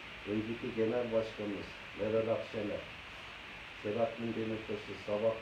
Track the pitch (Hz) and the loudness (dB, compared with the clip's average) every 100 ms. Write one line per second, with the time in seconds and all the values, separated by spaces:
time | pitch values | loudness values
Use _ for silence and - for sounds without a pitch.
0 | - - 98 107 110 117 127 110 110 123 | -12 -8 0 0 0 -2 0 4 4 4
1 | 110 113 113 - 104 95 - - - 98 | 4 4 2 0 -2 -2 -6 -10 -10 -2
2 | 110 113 113 107 - 110 101 - - - | 4 4 4 2 0 -2 -2 -2 -6 -10
3 | - - - - - - - - 104 113 | -12 -12 -12 -12 -12 -12 -12 -6 0 4
4 | 113 - 117 110 110 107 - 104 - 95 | 2 2 -2 0 0 -2 -2 -6 -6 -6
5 | - 104 113 - | 0 4 4 2